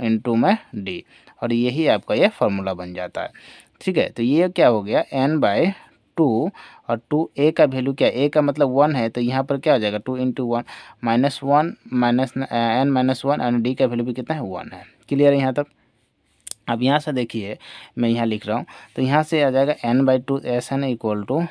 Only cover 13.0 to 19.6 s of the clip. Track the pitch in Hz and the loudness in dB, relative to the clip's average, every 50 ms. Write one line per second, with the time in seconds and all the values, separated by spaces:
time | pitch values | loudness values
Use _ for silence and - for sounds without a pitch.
13 | 127 127 131 - - 135 147 151 135 120 120 120 113 123 131 - 135 120 120 120 | 2 0 0 -2 0 -2 -2 0 0 0 0 0 0 0 0 0 0 0 0 -2
14 | 120 127 120 127 123 - 160 156 123 95 92 87 - 113 95 90 - - _ _ | -4 -4 -4 -6 -6 -6 -6 -6 -6 -8 -8 -10 -10 -12 -16 -18 -20 -20 _ _
15 | _ - 147 139 143 143 143 139 135 131 127 147 147 _ _ _ _ _ _ _ | _ -4 0 4 6 6 6 4 2 0 0 -2 -4 _ _ _ _ _ _ _
16 | _ _ _ _ _ _ _ _ - - - _ - - 120 113 123 131 143 151 | _ _ _ _ _ _ _ _ -16 -16 -16 _ -6 -4 -4 0 2 2 2 2
17 | 147 156 139 127 120 117 - 110 101 98 110 - - - - - - - - 120 | 0 0 -2 -2 -2 -2 -4 -8 -6 -8 -10 -12 -14 -20 -20 -20 -20 -14 -6 -2
18 | 120 117 117 117 117 113 107 104 - 104 107 127 175 - - - - - - - | 0 0 2 2 0 -2 -2 -4 -4 -4 -4 -4 -4 -8 -16 -20 -20 -12 -6 -2
19 | 131 131 139 151 156 - 165 156 147 135 127 131 | 0 2 2 2 2 2 2 2 2 2 2 2